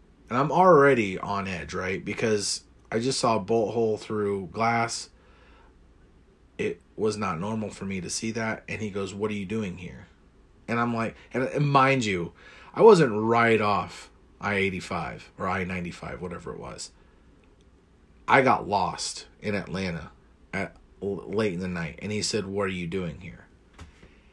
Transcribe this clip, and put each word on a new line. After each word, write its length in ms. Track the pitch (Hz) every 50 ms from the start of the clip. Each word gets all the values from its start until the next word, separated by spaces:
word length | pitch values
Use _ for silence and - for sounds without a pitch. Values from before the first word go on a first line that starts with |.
| - _ _ _ - -
And 80 | 113
I'm 160 | 131 143 -
already 640 | 135 175 185 185 170 143 143 139 135 117 107 95 92 -
on 300 | - 101 101 98 95 95
edge, 240 | 92 80 76 78
right? 320 | 90 90 92 92 95 - -
Because 600 | 101 98 - 123 113 107 101 95 - - - - - - - - -
I 60 | - 113
just 200 | 120 135 131 -
saw 180 | - 117 110
a 40 | 104
bullet 320 | 95 101 113 117 107 98
hole 240 | 110 117 113 110 107
through 540 | 101 - - 110 107 104 101 101 98 95 80
glass. 560 | 92 104 113 117 117 117 113 113 - - - - - _ _ - - - - - - - - - _ - - - _ _ - _ _ - _ _ _ _ _ _ _ -
It 240 | - - - - _ _ _
was 220 | - 107 110 101
not 240 | 104 107 92 - 78
normal 300 | 98 107 113 110 104 95
for 160 | - - 101
me 160 | 98 98 92
to 80 | 85 -
see 220 | - - 113 113
that. 320 | 107 113 113 110 107 - - -
And 140 | 101 101
he 80 | 110 104
goes, 240 | 92 101 95 92 101
"What 160 | 101 107 107
are 40 | 104
you 120 | 101 98
doing 320 | 90 110 113 107 92 87 90
here?" 300 | 90 76 65 62 - - _ _ _ _ _ _ _ _ _ _ -
And 120 | - 117 117
I'm 160 | 117 120 117
like, 200 | 113 113 95 - - - -
and, 120 | - 123 131
and 260 | - - 139 147 143
mind 340 | 143 135 131 135 135 131 113
you, 280 | 104 92 87 85 85 - - - - - - - - -
I 80 | -
wasn't 300 | 196 226 208 165 151 117
right 480 | 104 107 110 113 117 117 117 117 110 104
off 500 | 104 104 101 92 90 90 - - - - - - - - _ -
I 160 | - 104 101
eighty-five 760 | 98 98 98 95 87 - - 95 85 78 62 - - - - - -
or 100 | 98 92
I 160 | 92 95 92
ninety-five, 560 | 90 92 90 87 85 - - 82 78 64 -
whatever 320 | 90 87 87 - - -
it 80 | - 50
was. 300 | - - - - - - - - - _ _ _ _ - - _ _ _ _ _ _ _ - _ _ _ _ _ _ _ _ - -
I 160 | - 120 135
got 260 | 127 127 104 - - 92
lost 580 | 101 98 90 82 80 - - - - - - - - -
in 140 | - 107 101
Atlanta 560 | 95 85 - 82 95 95 90 85 78 73 - - - _ _ _ _ - _
at 240 | - 98 95 - - - - _ - -
l-, 240 | 95 101 98 82 50 -
late 260 | 95 107 110 101 85
in 60 | 87
the 80 | 95 92
night. 320 | 87 85 85 73 - -
And 100 | 92 101
he 80 | 107 104
said, 240 | 92 - - 107 95
"What 200 | 98 98 101 98
are 40 | 95
you 200 | 95 90 87 82
doing 320 | 92 95 90 82 71 -
here?" 260 | - - - - - - - _ _ _ - - - - - - - - _ _ _ _